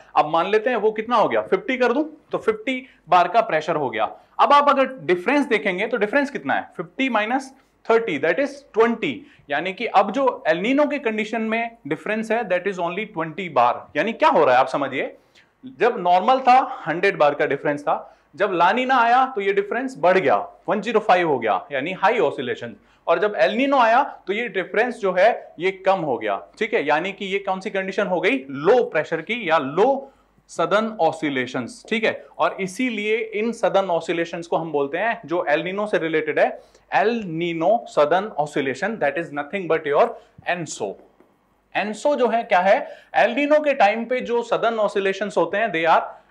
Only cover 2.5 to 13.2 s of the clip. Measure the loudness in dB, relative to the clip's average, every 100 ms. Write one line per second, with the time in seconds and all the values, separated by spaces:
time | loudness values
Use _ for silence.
2.5 | -2 -2 -6 -8 _ 2 4 4 2 2
3.5 | 0 0 -2 -2 -2 -4 -4 _ 2 6
4.5 | 6 6 4 2 -2 -2 -2 2 0 2
5.5 | 0 0 -4 -2 -2 0 0 -2 -4 -2
6.5 | -2 -4 -12 -12 -4 -2 0 0 -2 -6
7.5 | -18 _ _ 2 2 2 -2 0 0 -2
8.5 | -6 -6 2 2 2 -4 -6 -12 _ -6
9.5 | -4 -4 -6 0 2 2 2 0 0 -2
10.5 | 0 2 2 2 0 -4 -4 -4 -4 -4
11.5 | -4 -4 -8 -8 -6 -4 -4 -2 -2 0
12.5 | -2 -2 -4 -4 -6 -8 -6